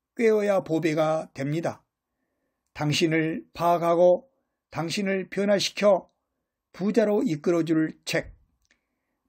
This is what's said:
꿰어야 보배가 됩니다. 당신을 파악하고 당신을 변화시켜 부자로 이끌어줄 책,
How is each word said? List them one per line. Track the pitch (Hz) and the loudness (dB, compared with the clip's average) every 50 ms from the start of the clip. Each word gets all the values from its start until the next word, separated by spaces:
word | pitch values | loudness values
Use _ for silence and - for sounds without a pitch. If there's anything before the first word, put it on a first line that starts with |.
| _ _ _ | _ _ _
꿰어야 | - 233 220 214 214 202 208 196 190 | 0 2 2 2 2 2 0 0 0
보배가 | 165 147 160 160 165 165 151 160 156 156 156 160 180 - - | 0 -2 -2 0 0 0 0 0 0 0 -2 -4 -6 -8 -10
됩니다. | - 139 143 151 170 170 139 107 - _ _ _ _ _ _ _ _ _ _ _ _ _ _ _ _ _ _ | -8 -6 -4 -4 -4 -4 -6 -6 -10 _ _ _ _ _ _ _ _ _ _ _ _ _ _ _ _ _ _
당신을 | - - 151 151 147 - 175 160 160 160 156 160 160 - - _ | -8 -4 -2 -2 0 0 0 0 2 0 0 -2 -4 -6 -10 _
파악하고 | - - 165 175 175 170 170 170 170 170 180 180 180 - - _ _ _ _ _ _ _ _ _ | -8 -2 0 0 0 2 0 0 2 4 6 6 4 2 -2 _ _ _ _ _ _ _ _ _
당신을 | - 151 160 165 151 208 196 196 196 190 180 - | -8 -6 -6 -4 -4 -4 -4 -2 -4 -4 -6 -6
변화시켜 | - 190 202 202 208 190 - - - - 196 208 196 - - _ _ _ _ _ _ _ _ _ _ _ _ _ | -6 -2 0 2 2 0 0 -2 -2 0 2 4 4 2 0 _ _ _ _ _ _ _ _ _ _ _ _ _
부자로 | - - 180 208 196 233 214 208 208 214 | -10 -6 -4 -2 0 2 2 2 2 0
이끌어줄 | - - 156 147 - 185 170 170 160 165 160 160 160 165 - _ _ | 0 -2 -4 -2 -2 0 0 0 0 0 0 0 -2 -2 -6 _ _
책, | - - 160 - - - _ _ _ _ _ _ _ _ _ _ _ _ _ _ _ _ _ _ | -6 -4 -4 -6 -8 -14 _ _ _ _ _ _ _ _ _ _ _ _ _ _ _ _ _ _